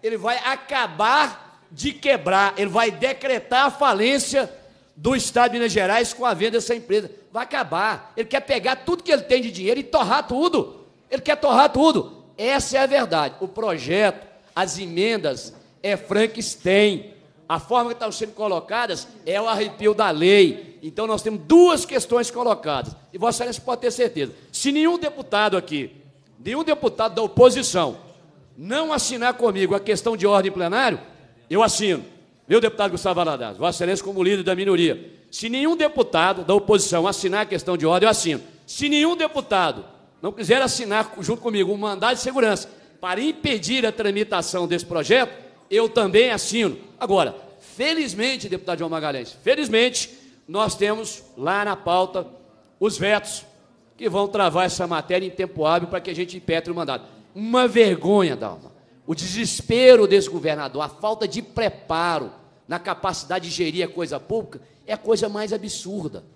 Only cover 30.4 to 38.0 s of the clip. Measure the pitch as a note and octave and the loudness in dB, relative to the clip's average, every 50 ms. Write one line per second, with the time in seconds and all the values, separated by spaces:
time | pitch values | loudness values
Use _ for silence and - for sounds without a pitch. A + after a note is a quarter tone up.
30.4 | F#3 F#3+ F#3+ F#3 F3+ E3+ F#3 A#3 C4+ B3 F3+ - - - - - - - _ _ | 4 2 -2 -2 -4 -2 0 2 2 0 0 -2 -8 -14 -20 -20 -20 -20 _ _
31.4 | _ _ D#3 G3 A3+ G#3+ - - G#3 G3+ F3 C3+ - - - - _ _ _ _ | _ _ 2 2 2 2 2 0 0 0 0 -2 -4 -12 -20 -20 _ _ _ _
32.4 | _ - F3 A3+ A#3 - - - G#3 G3 F3 F3 - G3 F3+ E3 F3 D#3+ D3 B2+ | _ 2 2 4 4 2 0 0 -2 -2 -2 -2 -2 -2 0 0 0 0 -2 -4
33.4 | B2 A2 G2+ F#2 C3 F3 E3+ - F3+ F3 G3 F#3+ G3 G3 G3+ F#3+ F3+ F3+ G#3 G3 | -6 -10 -8 -2 -2 -2 -2 -2 -2 -2 -2 -4 -4 -8 -4 0 0 2 2 0
34.4 | F3+ F3 F#3 F3+ G3 G3 F#3+ E3+ E3+ D#3+ B2 - - - - - _ _ - - | 0 -2 -2 0 0 2 2 2 2 2 0 -2 -8 -20 -20 -20 _ _ -14 -10
35.4 | G#3 A3+ A#3 C4 C#4 D#4 E4+ E4 D#4 D4 D4+ C#4 A3+ - - E3 E3 F#3 G3 F#3 | -8 -6 -4 0 0 0 2 2 0 0 2 2 0 2 2 2 2 2 2 -2
36.4 | F3+ D3+ F#3+ G3+ G3+ G3+ G#3+ G3 - - F3 E3+ E3 G3 F#3+ - - F#3+ F3+ G#3 | 0 2 2 2 4 4 2 2 4 2 0 0 0 0 -2 -2 -2 -2 -2 -2
37.4 | G#3+ G#3 F#3+ E3+ - - F3+ E3+ D3 D#3+ E3+ F#3 | -2 -2 -4 -6 -4 -4 -4 0 2 2 2 4